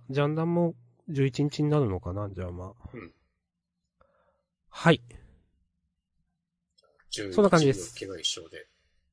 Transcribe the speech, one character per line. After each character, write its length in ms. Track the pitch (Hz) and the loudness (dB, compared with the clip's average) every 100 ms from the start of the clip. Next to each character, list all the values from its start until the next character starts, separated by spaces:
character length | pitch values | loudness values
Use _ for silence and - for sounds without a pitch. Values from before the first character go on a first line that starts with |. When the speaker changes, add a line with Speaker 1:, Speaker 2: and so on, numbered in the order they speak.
| - | -4
Speaker 1:
ジ 120 | 135 | 0
ャ 60 | 143 | 0
ン 80 | 156 | 0
ダ 80 | |
ン 100 | 165 | 0
も 220 | 170 170 - _ _ - | 0 0 -2 _ _ -8
十 160 | 139 135 | 0 0
一 180 | - | 2
日 200 | 147 - | -2 0
に 60 | 151 | 2
な 100 | 151 | 2
る 80 | 120 | 2
の 120 | 90 | -2
か 140 | - | -4
な、 160 | 98 104 | -6 -8
じ 120 | 98 | -8
ゃ 60 | 90 | -10
あ 40 | |
ま 140 | 90 90 | -10 -14
あ。 240 | - - | -16 -18
Speaker 2:
う 40 | 120 | -16
ん。 140 | 87 _ _ _ _ _ _ _ _ _ _ _ _ _ _ _ _ | -18 _ _ _ _ _ _ _ _ _ _ _ _ _ _ _ _
Speaker 1:
は 220 | - 165 | 0 2
い。 100 | 156 - - - _ _ _ _ _ _ _ _ _ _ _ _ _ _ _ _ _ _ | 2 0 -20 -20 _ _ _ _ _ _ _ _ _ _ _ _ _ _ _ _ _ _
Speaker 2:
十 200 | - 208 | -10 -2
一 40 | |
Speaker 1:
そ 80 | 92 | 4
ん 20 | |
な 60 | 202 | 6
感 100 | 170 | 6
じ 40 | 143 | 4
で 60 | |
す。 220 | 127 117 - | 2 -4 -12
Speaker 2:
日 80 | 98 | -12
の 40 | |
怪 40 | 90 | -6
我 40 | |
一 200 | - - | -6 -6
生 80 | 82 | -10
で。 180 | 82 - _ _ _ _ | -20 -20 _ _ _ _